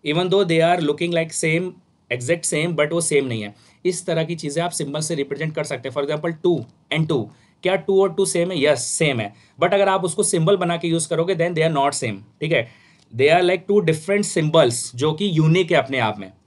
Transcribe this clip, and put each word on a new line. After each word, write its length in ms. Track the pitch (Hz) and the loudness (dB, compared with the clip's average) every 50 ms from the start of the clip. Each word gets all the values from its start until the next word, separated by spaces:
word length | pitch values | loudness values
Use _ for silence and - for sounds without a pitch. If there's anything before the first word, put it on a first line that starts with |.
| _ | _
Even 200 | 143 151 175 180 | -2 -2 0 0
though 240 | 185 180 202 202 175 | 2 2 2 2 4
they 240 | 165 160 160 160 175 | 4 4 4 4 4
are 140 | 175 160 147 | 2 2 0
looking 240 | 147 - 170 170 170 | 0 0 -2 -2 0
like 320 | 165 165 160 160 - - | -2 -2 -2 -6 -4 -2
same, 260 | 160 160 165 185 180 175 - _ _ _ _ _ _ 123 | 0 0 0 -2 -4 -10 -14 _ _ _ _ _ _ -6
exact 360 | 127 123 131 170 170 - - - | -6 0 -2 -2 -2 0 -4 -2
same, 240 | 151 156 175 170 | -2 -2 -2 0
but 140 | 147 147 151 | 0 0 0
वो 100 | 170 170 | 0 -2
सेम 240 | 160 - 156 143 139 | -2 2 0 0 0
नहीं 160 | 131 117 110 | 0 -4 -6
है। 140 | 104 104 104 _ _ _ _ _ _ | -6 -8 -12 _ _ _ _ _ _
इस 200 | 180 180 185 - | -2 -2 -2 -4
तरह 180 | - 165 160 160 | -4 -2 -2 -2
की 120 | 160 170 | -2 -6
चीज़ें 280 | 160 - 147 143 165 170 | -8 -8 -6 -4 -4 -4
आप 80 | 175 | -4
सिंबल 280 | 170 - 165 139 143 151 | -4 -6 -6 -6 -4 -6
से 160 | 156 - 170 | -4 -4 -2
रिप्रेजेंट 400 | 143 139 139 143 139 160 160 151 | -4 -4 -6 -4 -6 -6 -6 -4
कर 80 | 160 151 | -6 -6
सकते 260 | - 147 127 120 139 | -6 -8 -8 -8 -6
हैं। 60 | 123 | -4
For 120 | 143 139 | -4 -4
example, 260 | 143 156 151 156 170 165 156 - | -2 -4 -4 -4 -6 -6 0 0
टू 220 | 180 175 143 117 - _ _ _ _ 143 | 0 0 0 -2 -10 _ _ _ _ -2
and 140 | 156 160 | -2 0
टू, 240 | 156 160 127 107 104 - _ _ _ _ _ - | 0 0 -2 -2 -4 -12 _ _ _ _ _ -2
क्या 120 | 180 190 | -2 -2
टू 260 | 190 - - 196 190 | 0 0 2 2 4
और 120 | 196 190 165 | 4 2 2
टू 120 | 175 196 | 0 -2
सेम 260 | - - 180 170 180 | 0 0 -2 -2 0
है? 120 | 190 156 131 | 0 0 2
यस, 200 | 147 147 127 - | 2 2 2 -2
सेम 360 | - - - 165 151 135 117 | -6 -2 0 0 0 0 0
है, 140 | 107 101 - - _ _ _ - | -4 -6 -8 -16 _ _ _ -2
but 120 | 165 185 202 | 0 2 4
अगर 160 | 202 196 196 | 4 4 4
आप 160 | 190 190 180 | 2 0 0
उसको 180 | 180 175 - 202 | -2 -2 -2 -2
सिंबल 340 | - - 175 160 175 202 | 0 0 2 4 2 2
बना 200 | 190 180 175 170 | 2 2 -2 -2
के 100 | 165 170 | -2 -2
यूज़ 220 | 170 165 165 160 - | -2 -2 -2 -2 -2
करोगे, 260 | 170 156 165 175 190 | -2 -2 0 -2 0
then 160 | 160 170 175 180 | -2 -2 -2 0
they 160 | 156 160 165 | 0 0 0
are 120 | 156 139 | 2 2
not 120 | 139 143 139 - | 0 0 0 -2
same, 160 | - 117 104 98 104 - _ _ | -6 -6 -6 -8 -12 -20 _ _
ठीक 100 | 151 156 | -4 0
है? 180 | 160 131 117 - - _ _ _ _ _ _ _ - | 0 0 0 -2 -10 _ _ _ _ _ _ _ -2
They 220 | 117 131 147 160 | 2 4 6 6
are 120 | 180 180 175 | 6 4 2
like 220 | 185 185 185 - | 0 0 0 2
two 220 | 202 208 180 160 156 | 2 2 4 2 -2
different 440 | 156 - - 202 202 208 202 - | -2 -2 -2 -2 0 0 -2 -2
symbols, 580 | 175 156 151 156 165 147 123 117 - - - - | -2 -2 2 4 4 4 4 2 -4 -8 -10 -6
जो 180 | 120 139 156 151 | -2 -2 -2 -2
कि 160 | 156 196 208 170 | -2 -4 -2 2
यूनिक 380 | 156 156 156 160 185 185 165 | 2 4 4 4 2 2 2
है 60 | 175 | 2
अपने 220 | 147 131 131 135 131 | 0 0 0 -2 -2
आप 200 | 117 107 98 101 | -2 -2 -4 -6
में 140 | 98 92 - _ _ | -12 -16 -18 _ _